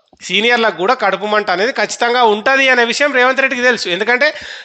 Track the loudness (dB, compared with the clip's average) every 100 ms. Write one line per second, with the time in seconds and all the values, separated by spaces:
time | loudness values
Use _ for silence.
0 | _ _ -4 0 2 2 0 0 0 0
1 | 0 -2 -2 -2 0 0 -2 -2 -4 -2
2 | 0 2 2 2 2 2 2 2 2 2
3 | 0 2 2 2 -2 0 0 0 -2 -4
4 | 0 0 0 -2 -12 -18